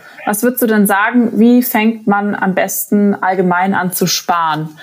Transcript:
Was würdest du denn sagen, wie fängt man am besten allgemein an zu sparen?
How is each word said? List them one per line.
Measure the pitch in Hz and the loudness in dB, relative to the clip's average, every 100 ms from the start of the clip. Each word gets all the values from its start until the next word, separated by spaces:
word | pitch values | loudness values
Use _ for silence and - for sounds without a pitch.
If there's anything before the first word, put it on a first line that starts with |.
| - - - | -20 -12 -6
Was | 208 | -2
würdest | 240 254 | -2 0
du | 240 | 0
denn | 214 202 | 2 2
sagen, | 196 220 247 233 202 | 2 0 0 0 4
wie | 226 247 | 4 4
fängt | 247 226 220 226 - | 2 0 0 -2 -2
man | 202 208 - | 0 0 -2
am | 196 | -2
besten | 185 196 - - 208 202 196 | -2 -2 -4 -2 0 2 0
allgemein | 180 185 185 175 190 | -2 0 0 0 0
an | 196 180 | 0 -2
zu | 180 180 | -2 -2
sparen? | - - 175 165 151 160 - | -2 -2 -2 0 -2 -6 -12